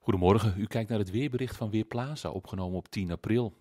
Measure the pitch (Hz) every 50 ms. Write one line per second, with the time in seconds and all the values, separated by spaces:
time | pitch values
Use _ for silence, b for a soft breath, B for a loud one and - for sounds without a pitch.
0 | _ - 101 92 90 90 101 110 107 110 95 98 110 110 - 117 113 107 120 107
1 | 101 92 92 113 139 147 123 - 131 120 - - 120 110 101 107 110 - - 120
2 | 123 139 156 147 - 82 - 95 - - - 95 92 90 92 90 - - - 104
3 | 95 87 85 - - - 110 120 123 107 - _